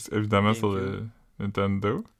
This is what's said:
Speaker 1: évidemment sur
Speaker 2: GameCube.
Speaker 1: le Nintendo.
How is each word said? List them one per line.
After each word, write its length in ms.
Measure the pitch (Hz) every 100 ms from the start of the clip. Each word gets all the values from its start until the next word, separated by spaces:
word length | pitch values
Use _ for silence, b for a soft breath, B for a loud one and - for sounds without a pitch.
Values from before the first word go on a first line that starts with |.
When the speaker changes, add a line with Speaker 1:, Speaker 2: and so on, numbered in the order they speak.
| -
Speaker 1:
évidemment 420 | 104 107 101 104
sur 200 | 113 104 95
Speaker 2:
GameCube. 180 | 95 98 110 - _ -
Speaker 1:
le 60 | 101
Nintendo. 580 | 101 98 98 101 151 233